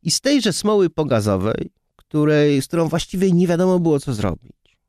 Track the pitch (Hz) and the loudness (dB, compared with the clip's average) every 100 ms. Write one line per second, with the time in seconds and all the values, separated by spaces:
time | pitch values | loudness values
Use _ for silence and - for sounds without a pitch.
0 | - - 269 285 208 165 208 214 180 - | -4 -2 0 0 0 -2 0 2 0 0
1 | 151 120 104 95 98 - - _ _ _ | -2 0 0 0 -2 -4 -8 _ _ _
2 | _ 156 151 151 147 143 - 165 160 170 | _ -2 2 2 2 0 -2 -2 -2 -2
3 | - 185 190 170 180 170 185 180 165 143 | -6 -2 2 2 2 2 2 2 2 0
4 | - 110 101 78 - - _ _ | -2 -4 -4 -6 -14 -20 _ _